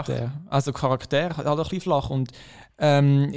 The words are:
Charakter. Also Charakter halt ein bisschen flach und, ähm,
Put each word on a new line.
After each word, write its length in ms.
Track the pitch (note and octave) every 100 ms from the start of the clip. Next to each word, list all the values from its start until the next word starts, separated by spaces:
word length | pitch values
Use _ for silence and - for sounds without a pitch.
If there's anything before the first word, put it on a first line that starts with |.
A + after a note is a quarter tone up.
| C#3+
Charakter. 260 | B2 A#2+ C#3+ E3+
Also 240 | C#3 C#3
Charakter 640 | C3 C3+ C3 - C#3 F3 D3+
halt 100 | C#3+
ein 100 | D3
bisschen 240 | D#3+ F#3+
flach 280 | F#3 D3 -
und, 200 | C3+ C3 - - - - _
ähm, 540 | D3+ C#3+ C#3+ C#3 C#3+